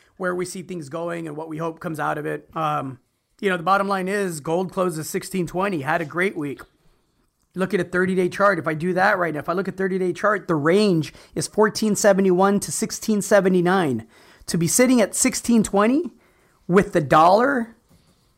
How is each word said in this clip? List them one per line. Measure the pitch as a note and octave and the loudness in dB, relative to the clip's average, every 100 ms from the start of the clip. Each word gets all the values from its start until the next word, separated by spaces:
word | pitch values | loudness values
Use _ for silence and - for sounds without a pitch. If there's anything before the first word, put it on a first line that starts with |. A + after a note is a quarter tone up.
| _ - | _ -8
where | F3+ | -6
we | F3+ | -4
see | F3+ F#3+ | -6 -10
things | F3+ F3+ C3+ | -10 -12 -10
going | E3 E3+ E3+ | -8 -8 -8
and | D#3+ D3 | -8 -10
what | D#3+ | -10
we | D#3 | -6
hope | E3 D#3+ | -8 -8
comes | F3 D3+ | -8 -4
out | D3+ D3+ | -4 -4
of | |
it. | D3+ D3+ - | -6 -8 -8
Um, | E3 D3+ D3 C3+ B2+ _ _ _ - | -4 -2 -2 -6 -12 _ _ _ -6
you | G3+ | -4
know, | |
the | F3+ | -2
bottom | E3+ G3 G3 | 0 2 2
line | G3 F#3 | -2 -2
is | G#3 F#3+ D#3 | -2 -4 -6
gold | D#3+ E3+ F#3 | -4 -2 -2
closes | F#3+ F3+ D#3 D3+ | -2 -2 -4 -6
sixteen | F#3 - F#3+ E3 | -8 -6 -4 -4
twenty, | F3+ G3+ E3 | -2 -2 -2
had | C3+ E3+ | -2 -2
a | |
great | D3 D#3+ G3 | -2 -2 -2
week. | E3 C#3+ A#2+ - _ _ _ _ _ _ _ _ | -4 -8 -8 -16 _ _ _ _ _ _ _ _
Look | F3 F#3 | -6 -2
at | G3 | -2
a | |
thirty-day | F3 F3+ F#3 F#3 F3+ | -2 0 0 0 0
chart. | F#3+ G3+ E3+ | 2 2 2
If | D#3 | -2
I | |
do | D#3 F3+ | -2 0
that | F3+ G3+ F#3+ | 2 2 2
right | E3 | -2
now, | D3 | -4
if | E3+ | -4
I | |
look | F3 F#3+ | -4 -4
at | F#3 | -4
thirty-day | F#3+ F#3 F3+ | -2 0 -2
chart, | - G#3 G3+ E3 | 0 0 0 0
the | |
range | D#3 D3+ G3 G#3 D#3+ C3+ - - | 0 4 4 4 2 -2 -10 -12
is | D#3+ - | -8 -4
fourteen | G3+ G#3+ G#3+ A3 | 2 2 2 -2
seventy-one | F#3+ G#3 G3 F#3+ F3 G3 G3+ | 2 4 4 4 4 4 2
to | - | -2
sixteen | - - - - G#3 | -6 -6 -6 -2 -2
seventy-nine. | - G#3 F#3+ F#3 F3 F#3+ D3+ A2+ - _ - - - | 2 4 4 2 2 2 0 -4 -8 _ -20 -20 -6
To | E3+ | -2
be | E3 | 0
sitting | - B3+ B3+ | 2 4 4
at | F#3+ | 2
sixteen | - B3+ - - A#3 | 0 -2 -2 0 2
twenty | - G3 A3 C#4+ E4 _ _ _ _ _ - | 2 2 2 2 -2 _ _ _ _ _ 2
with | F#3+ F#3 | 2 4
the | E3+ | 0
dollar | C#3 D#3 E3+ G#3 C4+ C4 A3+ - _ _ _ _ _ | 4 6 6 6 2 0 -6 -14 _ _ _ _ _